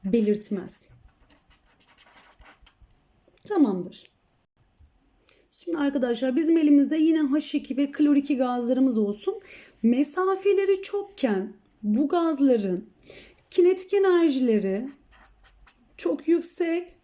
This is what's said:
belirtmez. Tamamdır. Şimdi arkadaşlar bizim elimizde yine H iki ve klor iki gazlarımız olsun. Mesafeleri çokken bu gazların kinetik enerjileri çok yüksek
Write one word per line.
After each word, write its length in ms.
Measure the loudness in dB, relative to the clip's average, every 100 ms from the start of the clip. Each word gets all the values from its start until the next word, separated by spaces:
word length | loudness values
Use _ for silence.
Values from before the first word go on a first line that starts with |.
belirtmez. 840 | 0 0 2 -2 -4 -8 -8 -12 -12 -20 _ _ _ _ _ _ _ _ -20 _ -20 -20 -20 -20 -20 -20 -20 _ -20 _ _ _ _ _
Tamamdır. 680 | -4 2 2 0 -8 -14 -20 _ _ _ _ _ _ _ -20 _ _ _ -20 -20 _
Şimdi 280 | -16 -8 -4
arkadaşlar 580 | -2 -2 -2 -2 -2 0
bizim 220 | 2 2
elimizde 380 | 6 4 4 2
yine 240 | 2 2
H 380 | 2 0 -2 -6
iki 180 | -6 -4
ve 140 | -4
klor 260 | 0 2 2
iki 200 | 0 -2
gazlarımız 600 | -2 -2 -2 2 2 2
olsun. 420 | -2 -2 -6 -6 -12 -20 -20 _
Mesafeleri 1000 | 0 2 0 0 0 0 2 2 2 0
çokken 680 | -2 -8 -8 -4 -2 0 -4 -12 _ _
bu 260 | -2 0 2
gazların 800 | 2 0 2 4 4 2 -4 -6 _ -20 -20 -20 _ _
kinetik 440 | 2 2 2 -2
enerjileri 960 | 0 2 4 2 2 0 0 0 -4 -8 -14 _ -20 -20 _ -20 _ -20 -20 _ -8
çok 320 | -4 -4 0
yüksek 680 | 0 0 -4 -2 -2 -6 -20